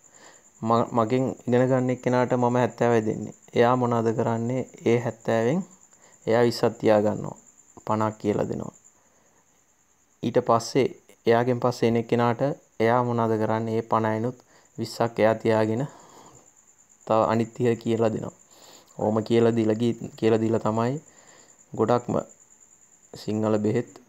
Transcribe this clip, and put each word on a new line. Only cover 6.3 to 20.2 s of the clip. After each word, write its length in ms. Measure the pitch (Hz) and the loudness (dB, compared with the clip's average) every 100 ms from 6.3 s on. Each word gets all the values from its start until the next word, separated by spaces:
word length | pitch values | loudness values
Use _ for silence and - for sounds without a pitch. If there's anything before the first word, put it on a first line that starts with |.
| 117 | 2
විස්සක් 360 | 120 - 117 - | 2 2 -2 0
තියා 220 | 110 107 | 4 4
ගන්නවා. 340 | 104 101 - - - - - - | 4 -2 -8 -12 -20 -20 -20 -16
පනහක් 400 | - 107 110 214 | -4 -2 -2 -2
කියලා 300 | 104 - - | -2 -2 -2
දෙනවා. 260 | - - - _ _ _ _ _ _ _ _ _ _ _ _ _ _ | -6 -10 -16 _ _ _ _ _ _ _ _ _ _ _ _ _ _
ඊට 160 | 117 127 | -2 0
පස්සේ 480 | - 117 - 143 120 - - - | 2 0 0 -2 -2 -4 -18 -4
එයාගෙන් 380 | - 117 127 120 | 2 2 2 0
පස්සේ 280 | 123 - 117 | -2 0 0
එන 80 | 117 | 0
එක්කෙනාට 440 | 113 120 120 117 139 - _ - | 0 0 0 0 -4 -4 _ -2
එයා 280 | 113 123 | 2 2
මොනවද 340 | 123 117 113 110 | 2 0 0 0
කරන්නේ? 380 | 110 113 113 113 | 0 -2 -2 -4
ඒ 60 | |
පනහයිනුත් 560 | 113 113 110 110 120 127 _ _ _ - | -2 -2 0 -2 -4 -8 _ _ _ -12
විස්සක් 400 | 113 - 117 - | -10 -4 -2 2
එයා 160 | 107 | 2
තියාගෙන 520 | 110 113 110 110 113 147 - - - - - - _ _ _ _ _ | 2 0 2 0 -2 -6 -10 -20 -20 -20 -20 -20 _ _ _ _ _
තව 180 | - 110 | -2 0
අනිත් 260 | 85 113 113 | 2 0 -2
තිහ 260 | - 123 113 | -2 -2 -2
කියලා 340 | 113 113 113 | -2 0 0
දෙනවා. 240 | 110 - - _ - - - - | -2 -8 -14 _ -20 -20 -20 -20
ඔහොම 220 | - 107 110 | -4 -2 0
කියලා 300 | 107 117 117 | 2 2 4
දීලා 240 | 113 107 110 | 2 0 0
ගිහින්, 340 | 117 117 - | 0 -2 -8
කියලා 280 | - | -2